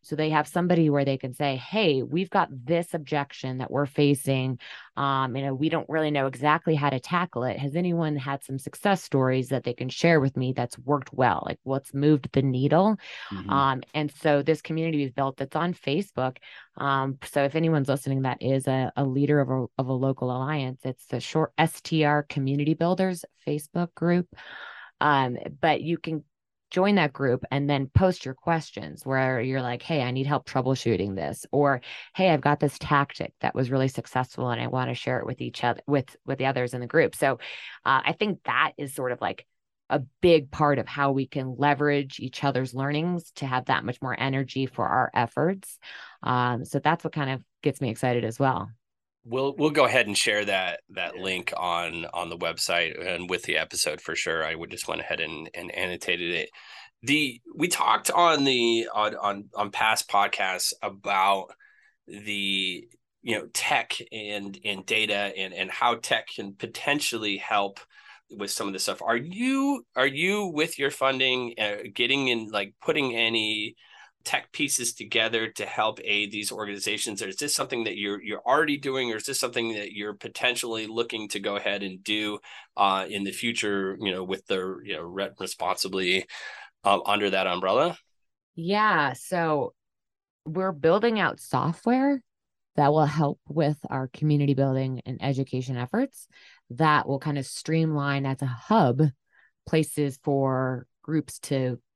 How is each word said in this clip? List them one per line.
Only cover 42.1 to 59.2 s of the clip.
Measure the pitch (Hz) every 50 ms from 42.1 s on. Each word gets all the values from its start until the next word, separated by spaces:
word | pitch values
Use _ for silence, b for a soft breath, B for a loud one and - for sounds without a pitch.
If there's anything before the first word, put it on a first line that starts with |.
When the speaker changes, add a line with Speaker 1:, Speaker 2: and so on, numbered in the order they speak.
| - -
Speaker 1:
each | 113 131 - - -
other's | 143 131 127 131 127 120
learnings | 131 135 143 147 151 160 180 180 170 170 -
to | - - 147
have | 131 127 127 135
that | - 123 - -
much | 104 123 -
more | - 127 - -
energy | 127 135 135 135 135 131 - 135 135
for | 127 - - 117
our | - - 127 127 - -
efforts. | - 120 117 - - 147 175 196 196 - - - - B B B B B B B B
Um, | - - 123 123 123 123 120 113 -
so | - - 139
that's | - 151 165 -
what | - 156
kind | - 156 143 135
of | 135 127 - _ _ _ -
gets | 147 127 -
me | 139 117
excited | 113 - - 123 123 120 113
as | 110 113 -
well. | 139 131 123 - 104 110 113 _ _ _ _ _ _ _ _ _ -
Speaker 3:
We'll, | 120 117 131 135 139 135
we'll | 139 143 156
go | 143 151 135
ahead | 120 127 127 113
and | 104 101
share | - - 117 104 104 104
that, | 101 98 95 92 87 85 - _ -
that | 101 95 87 85 90
Speaker 2:
Yeah. | 90
Speaker 3:
link | 92 95 92 92 87 - -
on, | - 90 90 85 85 85 82 82 85 80 80 -
on | 87 87 85
the | 85 85
website | 87 82 82 - - - 87 85 85 82 - - 87
and | 92 90 87 90 90
with | 90 85
the | - - 82
episode | 78 80 - - 87 - 78 78 78
for | - - 80
sure. | - - 85 82 80 78
I | 78 80
would | 80 82 -
just | - - -
went | - 82 80
ahead | 80 - 82 -
and, | 80 78 80 76 80 - -
and | 87 85 - -
annotated | - 92 90 90 85 - - 87 87 87 85 87
it. | 82 - - B B B B B B B B B _
The, | - 120 143 151 147 131 117 - - -
we | - - 151
talked | - - - - - 113 - - -
on | - 175 175 170 160 143 139
the, | 139 131 123 117 117 117 113 - - -
on, | 107 107 107 -
on, | -